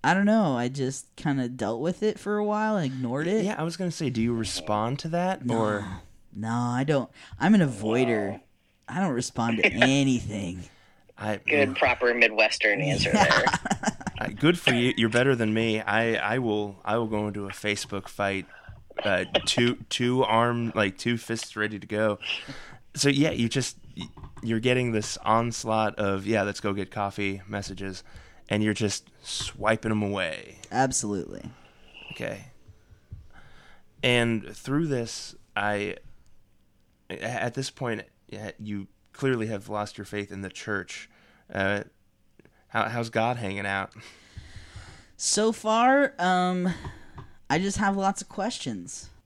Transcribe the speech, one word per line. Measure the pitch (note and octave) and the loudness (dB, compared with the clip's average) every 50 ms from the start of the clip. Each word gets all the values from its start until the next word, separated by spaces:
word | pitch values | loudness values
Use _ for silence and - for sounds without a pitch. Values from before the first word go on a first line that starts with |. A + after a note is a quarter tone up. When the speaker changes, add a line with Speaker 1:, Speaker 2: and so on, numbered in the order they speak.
| - | 4
Speaker 1:
I | C#3 F3 | 4 4
don't | F#3+ G3+ | 4 6
know, | G#3 A3 A3+ G#3 D#3+ C3 | 6 6 6 4 4 2
I | A#2+ A#2+ | 2 0
just | B2 C3 C#3+ C3 C3 C#3 - - _ _ | -2 -2 -2 -2 -2 -4 -6 -12 _ _
kinda | - - D#3 C#3 C#3 B2+ | -4 0 0 2 2 0
dealt | A#2+ B2+ B2+ G#2+ G2 A#2 A2+ | -2 -2 -2 -2 -2 -2 0
with | C#3+ E3+ F3+ - G#3 | -2 -2 -2 0 0
it | G#3+ G#3 G#3 | -2 -2 -2
for | - G3+ G#3 | -4 -2 0
a | G#3 G#3 | 0 0
while | G#3 G#3 G#3+ A3 A3 G#3+ | 0 0 0 0 2 2
and | G3 D#3+ | 2 0
ignored | B2+ C3 C3 B2+ A#2 B2 C#3 D#3 | 0 -2 -2 -2 -2 -2 -2 0
it. | E3+ G3+ A3 F#3 | 2 2 2 2
Speaker 2:
Yeah, | G3 G#3+ | 0 0
I | - D#3 | -2 -2
was | E3+ E3 | -4 -2
gonna | E3+ F#3+ F3 | -2 -2 -4
say, | D#3+ - E3 C#3+ | -2 0 -2 0
do | C3 A2+ | 2 2
you | A2+ A#2+ A#2+ | 2 2 2
respond | A2+ A2 G#2+ - - - - G#2+ G#2 A2 A#2 C#3 C#3 | 0 -2 -2 -4 -6 -2 0 0 2 2 0 -2 -4
to | - D#3+ | -4 -2
that, | E3 E3+ F3+ F#3 F#3+ - B2+ | -2 0 0 0 -2 -2 -2
Speaker 1:
No. | A#2+ A#2 | 0 2
Speaker 2:
or? | A2+ A2 G#2+ G#2 G#2 G2+ F#2+ F#2+ - - - - - - - - | 2 2 2 2 0 -2 -6 -10 -12 -14 -18 -20 -20 -20 -14 -8
Speaker 1:
No, | G2 G#2+ A2+ | -6 -4 -2
I | A#2 A#2+ B2 A#2+ A#2+ B2 C#3 | 0 0 0 0 0 0 2
don't. | D3 D3+ C#3 - - - - - - - - | 2 2 0 0 -2 -12 -20 -18 -18 -6 2
I'm | C3+ F3 A3 | 6 6 8
an | G3+ | 8
avoider. | E3+ C#3 A#2 G2 G#2 A2 A2 B2+ B2+ A#2+ A#2 G#2+ G2+ G2 - | 8 4 2 -2 0 2 4 4 4 4 4 2 0 -2 -6
Speaker 3:
No. | - _ _ _ _ _ _ _ _ _ - | -8 _ _ _ _ _ _ _ _ _ -6
Speaker 1:
I | A2 F3+ | -2 0
don't | G3 F3 B2+ | 0 0 0
respond | A#2 B2 - - - A#2 A#2 A2+ G#2+ | -2 -2 -4 -2 0 0 0 2 2
to | G#2+ | 2
Speaker 3:
<laughs> | G2+ F2+ | 2 4
Speaker 1:
anything. | A#2 B2 B2+ C3+ C#3 C#3 C3+ B2+ A#2+ - F#2 G#2 G2+ G2 F2 F2+ F2+ E2+ - - - - - _ _ _ - - | 4 4 6 6 4 4 4 2 2 0 -4 -6 -6 -6 -6 -8 -10 -12 -16 -18 -20 -20 -20 _ _ _ -20 -14
Speaker 2:
I, | - G#2 G#2+ G#2+ | -8 -4 -4 -4
Speaker 3:
Good, | G2 - - D3+ D3 C#3 C3 | -2 -2 0 2 4 2 2
Speaker 2:
mm. | C3 | 2
Speaker 3:
proper | - D3 C3 B2 - B2+ A#2+ A#2+ | 2 2 2 2 2 2 2 4
Midwestern | A#2+ A#2 A2+ A2 G#2+ A2 G#2+ - - - G#2+ G2+ - | 4 2 2 4 2 2 2 2 0 0 0 2 2
answer | - - - - - - - | 0 0 0 0 0 2 4
Speaker 1:
Yeah. | G#3+ G3 - | 4 4 6
Speaker 3:
there. | - - - F3 | 4 4 4 2
Speaker 1:
<laughs> | - - - - - - - G#3+ - - - - - - | 0 0 -2 -2 -2 0 0 -4 -4 -4 -10 -10 -6 -6
Speaker 2:
Uh, | A#2 | -6
good | - G#2 G2 C#3 D#3+ F3+ F3 | -6 -4 2 4 4 4 4
for | - C#3 B2 | 2 2 2
you. | A#2+ A#2+ B2+ - | 4 2 2 2
You're | - A2+ A2 | 2 2 4
better | A2 A#2+ B2+ C#3 C3+ | 4 4 4 4 4
than | A#2 A2+ G#2+ G#2+ | 2 2 2 2
me. | A2+ A2+ A2+ G#2+ A2 | 2 2 2 0 0
I, | G2+ - G2+ A2 A2+ A2+ A2+ - - G2+ A#2 | 0 0 2 2 2 2 2 0 0 0 0
I | |
will, | C3 B2+ A2+ G#2 G#2+ G#2 G2+ G2 F#2+ - | 0 2 0 0 0 -2 -4 -8 -8 -4
I | G2+ G#2+ | 0 0
will | A#2 A#2 | 0 0
go | G#2+ A2 G#2 G#2+ | 0 -2 -2 -2
into | G#2 G2 G#2 G2+ | -2 -4 -6 -8
a | G2 | -8
Facebook | F#2+ - - G#2 G#2 G2+ - - G2+ G2 - | -10 -6 -2 -2 -2 -2 -4 -6 -8 -8 -8
fight, | - - - G2+ G2 G2 G2 F2+ - - - - - - - - - - - - | -10 -4 -2 0 0 0 -2 -6 -10 -18 -20 -18 -18 -18 -18 -20 -10 -10 -4 0
uh, | G#2 F#2+ F2+ F#2+ - - F#2+ - | 2 2 2 0 0 -2 -2 0
two, | - - - A#2+ A#2+ - - - - | 0 2 4 4 2 2 -2 -6 -8
two | - - B2 A#2+ B2 B2+ C3 | -4 0 0 2 4 2 2
arm, | G2+ A2 A2+ A#2 A#2+ A#2+ A#2+ A#2 A2+ - | 4 4 4 4 4 2 0 -2 -2 0
like, | A2 G#2 G2 F#2 - | 0 0 0 0 -2
two | - A#2+ A#2+ | -2 -2 -2
fists | A#2 - - A#2 A2+ - - - | -2 -2 -4 -6 -6 -6 -8 -4
ready | G#2+ G#2+ G#2+ G#2+ G2+ | -2 -2 -2 -2 -8
to | G2+ | -8
go. | G2 G#2+ G#2+ A2 G#2+ G2+ - - - - - - - - - - - - - - - - | -4 -2 0 2 2 0 -2 -4 -8 -8 -8 -8 -12 -14 -14 -14 -16 -18 -20 -20 -12 -4
So | D3 - C#3+ | 2 4 4
yeah, | C#3 C#3 D3+ D#3+ | 6 4 2 2
you | - - A#2 A2+ | 2 0 0 2
just, | - C3+ B2 - - - - - - | 2 -2 -2 -2 -8 -12 -18 -16 -14
y-, | - F2+ - - - - - - - - | -14 -14 -14 -14 -16 -18 -16 -14 -8 -2
you're | A2+ A2+ A2+ | 0 0 2
getting | A2 B2 B2 B2+ B2 A#2+ | 4 4 4 4 2 2
this | A2+ G#2+ G#2 - - - - | 0 0 -2 -2 -8 -4 2
onslaught | - A2 A2+ A#2 A#2+ A2+ - - A2 A2 A2 A2 G#2 - | 2 4 4 4 0 -2 -4 -2 0 2 2 2 0 0
of, | - G#2+ G2 G2 G2 G2 | 0 0 0 0 0 0
"Yeah, | G2+ A2+ G#2+ G2 | 0 0 2 2
let's | G2+ G2 - | 0 -4 -2
go | - G#2 G2 | -2 -2 -2
get | G2+ F#2+ - | -2 -4 -6
coffee" | - G#2+ G2+ G2+ - - G2+ G2 G2 G2 F#2+ | -4 -4 -4 -4 -2 -4 -4 -4 -4 -6 -8
messages, | G2+ G#2 G2+ G2 - G2 F2 G2 F#2+ F#2 - - - - - - - - - - - | -8 -8 -6 -6 -6 -8 -8 -8 -8 -8 -10 -14 -16 -20 -20 -20 -20 -20 -20 -6 -2
and | A2 G#2 G#2+ | 0 2 2
you're | G#2+ G#2 | 2 2
just | - A2 G2+ - - _ - - - - | 2 0 0 0 -4 _ -14 -20 -18 -12
swiping | - - - - - - - G#2 G#2+ A2+ G#2+ - A2+ | -8 -6 -6 -6 -6 -8 -2 2 2 2 2 2 0
'em | A2 G#2+ G#2 | 0 0 0
away. | G2 G2+ G2 F#2 E2 - - - - - - - - | 0 0 -2 -2 -2 -4 -8 -12 -16 -18 -20 -16 -4
Speaker 1:
Absolutely. | G2+ A#2+ C3+ C3 C3 - - G#2 G2+ F#2+ D2+ G1+ G1+ - - - - - - - _ - - - - - - - | 0 2 2 2 2 -2 -2 -2 -2 -4 -4 -6 -10 -12 -14 -14 -16 -18 -20 -20 _ -20 -20 -20 -20 -20 -16 -16
Speaker 2:
Okay. | - - A#2 - G2+ G2 G#2 - - - - - - - _ _ - _ _ _ - - - - - - - - - - - - - - - - _ - - | -12 -8 -8 -8 -8 -10 -14 -20 -20 -20 -20 -20 -20 -20 _ _ -20 _ _ _ -18 -18 -18 -20 -20 -20 -20 -20 -20 -20 -20 -20 -20 -20 -20 -20 _ -2 2
And | B2 B2 A#2+ A#2 A#2 A#2 A2 - - G#2+ | 4 4 4 4 4 2 -2 -4 -8 -16
through | - - C3 C#3 D3+ E3+ | -12 -4 0 0 2 2
this, | D#3 C3+ A#2+ A#2 A2 - - - - - - - _ - | 2 0 -2 -2 -4 -8 -10 -12 -14 -16 -18 -20 _ -4
I, | G#2 G2+ G#2 G#2 G2+ G2+ G2 - - - - - - - - - - - _ _ _ _ _ _ _ _ _ _ _ _ _ | -2 0 0 0 0 -2 -4 -6 -10 -14 -20 -20 -20 -20 -20 -20 -20 -20 _ _ _ _ _ _ _ _ _ _ _ _ _
a-, | F#2 - - | -12 -8 -6
at | A2+ B2 G2+ G2+ A#2+ A2+ | -6 -4 -2 -4 -4 -4
this | C3+ C3 - | -4 -6 -6
point, | - - C3+ A#2+ A2+ G#2 - _ _ _ _ - | -8 -6 -4 -4 -4 -6 -8 _ _ _ _ -18
y-, | A2+ G2+ G#2+ G2 - - | -16 -12 -12 -12 -12 -10
you | G#2+ G#2+ G#2 G2+ G2 - _ _ _ _ | -8 -6 -6 -6 -8 -10 _ _ _ _
clearly | - - C#3 C3+ B2+ A#2 A2 | -8 -2 0 0 0 0 -2
have | A2 A2 G2+ G2+ A2 | -4 -4 -8 -8 -6
lost | G#2+ G#2 G#2 G#2 - | -6 -6 -6 -6 -8
your | - G2+ | -14 -12
faith | - - G#2 G2+ - | -8 -6 -6 -6 -6
in | G2 G2 | -8 -10
the | G2 F#2 | -10 -10
church. | - - - A2 G#2 G2 F2+ - - - - - _ _ _ _ _ _ _ - | -10 -10 -4 -2 -2 -2 -4 -6 -12 -14 -14 -18 _ _ _ _ _ _ _ -10
Uh, | - G2 G2 G2 G2+ G2+ - - _ _ _ _ _ _ _ _ _ - _ _ _ _ _ | -4 -2 0 0 0 -2 -4 -8 _ _ _ _ _ _ _ _ _ -20 _ _ _ _ _
how, | _ - A2+ G2+ G#2+ | _ -2 -2 -2 0
how's | A#2+ A#2+ A#2 A2+ | -2 -4 -4 -2
God | - A2+ A2 A#2+ B2 | 0 0 2 2 0
hanging | A#2+ A2 F#2+ G2 G2 G2+ | -2 -4 -4 -4 -4 -2
out? | G2 G2 G2 F#2+ - - G#2+ - - - - - - - - - - - - - - - - - - - - - - - | -2 -2 -2 -4 -6 -10 -18 -20 -20 -20 -20 -20 -20 -18 -18 -18 -16 -18 -18 -18 -16 -18 -18 -18 -18 -20 -20 -20 -20 -12
Speaker 1:
So | - - - - G#3 G#3+ A3 | -4 -2 0 2 4 4 2
far, | A3 - - G#3+ A3 A3+ A#3+ B3 C4+ C#4+ C#4+ - - - | 2 2 0 2 4 6 8 8 8 6 4 2 2 0
um, | F3 F3+ F#3 F3+ F3+ F3+ F#3 F3+ F3+ F3+ F3 - - - - - - - - - - - - - - - | 2 4 4 4 4 2 2 2 0 0 -2 -2 -8 -12 -14 -14 -18 -18 -18 -18 -18 -18 -20 -20 -4 0
I | C#3+ E3 | 0 2
just | F#3+ G3 F#3 | 2 0 0
have | - A3 G3 G3 | 2 0 2 2
lots | G3 F#3+ F#3+ F#3+ - - | 2 0 0 0 -2 -10
of | - | -10
questions. | - - F#3+ A#3 - - - - A2 F#2+ F2 - - - - - - - _ | -6 -4 -4 -4 -4 -6 -6 -6 -6 -8 -10 -12 -14 -14 -16 -18 -20 -20 _